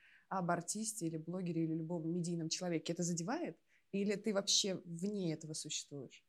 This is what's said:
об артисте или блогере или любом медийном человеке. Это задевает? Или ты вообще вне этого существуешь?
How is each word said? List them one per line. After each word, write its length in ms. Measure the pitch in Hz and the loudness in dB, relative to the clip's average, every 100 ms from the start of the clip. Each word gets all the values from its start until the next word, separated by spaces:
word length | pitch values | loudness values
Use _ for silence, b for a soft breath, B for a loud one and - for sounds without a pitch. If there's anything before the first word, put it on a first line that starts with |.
| B B B | B B B
об 220 | 190 175 | 0 2
артисте 560 | 175 170 208 220 - 165 | 2 0 -4 -4 -2 -2
или 100 | 160 | -2
блогере 460 | 160 185 175 165 | -4 -2 0 2
или 100 | 160 | 2
любом 340 | 160 160 175 160 | 2 0 -2 0
медийном 380 | 175 170 170 160 | 0 0 0 0
человеке. 420 | - 180 160 - | 0 0 0 0
Это 100 | 170 | 0
задевает? 540 | 170 170 165 311 330 - b b _ | 0 0 0 -2 -2 -6 b b _
Или 220 | 196 202 202 | 0 2 2
ты 180 | 220 | 2
вообще 420 | 196 202 - 196 180 | 2 4 4 4 0
вне 500 | 175 170 202 208 175 | -4 -4 -2 0 0
этого 200 | 156 151 | 0 -4
существуешь? 680 | 156 151 - - 143 120 - | -8 -6 -6 -6 -8 -10 -14